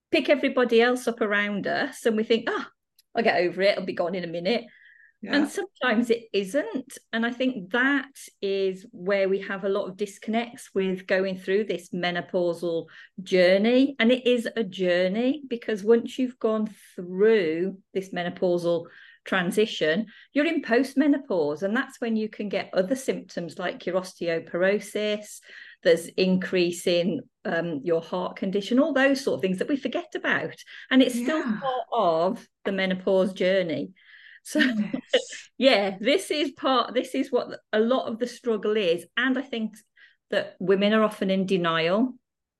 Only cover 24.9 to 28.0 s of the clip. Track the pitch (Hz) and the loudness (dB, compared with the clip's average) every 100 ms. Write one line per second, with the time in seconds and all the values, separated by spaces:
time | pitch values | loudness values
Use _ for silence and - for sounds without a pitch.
24.9 | 208 214 208 - - - - - - 185 | -4 -2 -4 -8 -20 -20 -20 -20 0 4
25.9 | 170 - - 185 185 - 185 175 175 185 | 4 2 0 2 2 2 2 2 0 0
26.9 | 175 180 143 - _ 214 165 170 143 170 | 2 2 -2 -8 _ -4 -2 -2 -4 -2
27.9 | 165 | -2